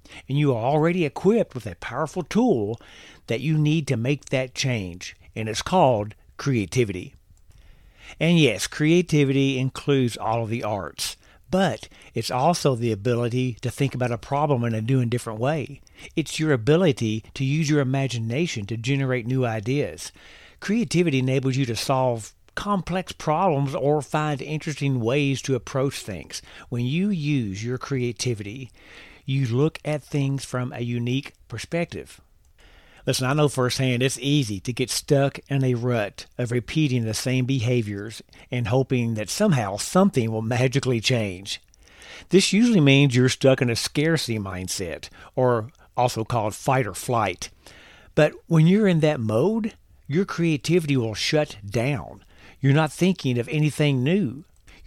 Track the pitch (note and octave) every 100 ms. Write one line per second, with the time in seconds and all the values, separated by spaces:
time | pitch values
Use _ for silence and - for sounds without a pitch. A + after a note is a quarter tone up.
0 | - - - C#3 D3 A#2+ A#2+ D3+ D#3+ F3+
1 | D3+ - F#3 A3+ E3+ B2 G#2 F2 - A#2+
2 | D#3 - D3+ G3+ B3 C#3 G2+ A2+ - -
3 | - - - A2+ D3 D#3 D3+ E3 D3 A#2+
4 | A#2+ C#3+ - C3 C3 - C3+ A#2+ F#2 F2
5 | - - - - A2 A2 - F#3 C#3+ A2+
6 | G#2+ - _ - C#3+ B2 F#2+ C3 A2 F2+
7 | A#2+ - _ - - - - - - -
8 | - - D#3 E3+ C#3 F#2+ - - D3+ E3+
9 | F3 D3+ C3+ C#3 C3+ C3 C3 - - C#3
10 | B2 - G#2 A2+ A2+ A#2 G#2+ G#2 D#2+ -
11 | - - - - - F#3 F#3 A2 - -
12 | - - A2 B2+ D3 F3 D3 A#2+ A#2+ G#2+
13 | G#2+ A#2+ A#2+ B2 B2+ A2 A#2+ - C#3 B2+
14 | B2 A#2 - C#3 D3 C3 A#2+ A2 A2 C3+
15 | A#2+ A#2+ - G#2+ B2+ D#3 A#2+ C#3 - -
16 | - - D3 - D#3 C3 A2 D#3+ F#3 -
17 | A2+ A2 - - C3+ D3+ D3+ D3+ C3 C3+
18 | C3+ A#2+ A2+ B2 F3 - G2+ A#2 A2+ C#3
19 | C3+ B2+ A2+ C3 B2 A2 G#2+ C#3+ G#2+ D#2+
20 | - - - - - - - A3 G3 E3
21 | F3 C3+ B2+ C3+ C3 B2+ B2+ G#2+ - C3
22 | B2+ A#2 G#2 _ _ - - G3+ - F#3
23 | F3 - - D#3 F#3+ C#3 C#3 D3 C3+ D3+
24 | C3+ D#3 D3+ C#3+ C#3+ D#3 - C#3+ C#3 B2+
25 | A2 C#3 C#3 C3 - B2+ - C3 C3+ -
26 | - F2+ C2 - - - - A#2+ B2 D#3+
27 | G3+ F#3 D3 C#3+ A2 F#2+ A2+ B2 - C3+
28 | A#2+ - C3 G#2+ G2+ B2 C3 - - -
29 | - - - C3+ B2+ A#2+ D#3 - - D3+
30 | - D3 C#3 C#3 - B2+ B2 A#2+ A#2+ A#2+
31 | A#2+ C3 - _ _ A2+ - E3+ E3+ F2+
32 | B1+ - _ _ _ _ - - - -
33 | - C3 B2+ D3 D3 - B2 - C3 A#2+
34 | C3 - C3 D3 A#2 G2 - A#2 B2 -
35 | - C#3+ C#3 - - C#3 C3 A#2+ B2 A#2+
36 | G#2 - - - A#2+ A#2+ - D#3+ D3+ B2
37 | A2+ G#2 C3 B2+ B2+ C3+ A2+ B2 G#2 G2+
38 | G#2 A2+ - - - B2 A#2+ C3 C3 B2+
39 | A#2 A2 G#2+ - G#3+ C#3+ G2+ G2+ - F#3
40 | G3 C#3 A2+ A2 A2 A#2+ C3 C3 C3+ A#2+
41 | - B2+ G#2+ F2+ G2 - _ _ - -
42 | - - - F3+ - F#3+ A#3+ G#3 C#3 C3+
43 | C#3+ A#2+ B2+ - C3+ C3 B2 A#2 - -
44 | D3+ E3 - A2 G2 F#2 F#2 - F2+ D2
45 | - - - - B2+ A#2+ A2+ - - -
46 | B2 - A2+ A#2+ G#2+ - - C3 G#2 F2+
47 | - A#2 G2+ F2+ - - - - - -
48 | - - D3+ - _ E3 D#3+ G3 G3+ E3
49 | D3+ D3 A2 G#2+ F3 A3+ G#3+ - _ -
50 | - C#3+ G3 - E3+ D3+ - F3 D3+ C3+
51 | A2+ G#2 - D3+ D3+ - G2+ A2+ B2 C3+
52 | A#1 - - - - - C3+ C#3+ D#3 -
53 | F3+ F3+ C3+ B2 A#2 D3+ D3+ - D3 C3+
54 | C3 F#3+ C#3+ B2+ - _ - -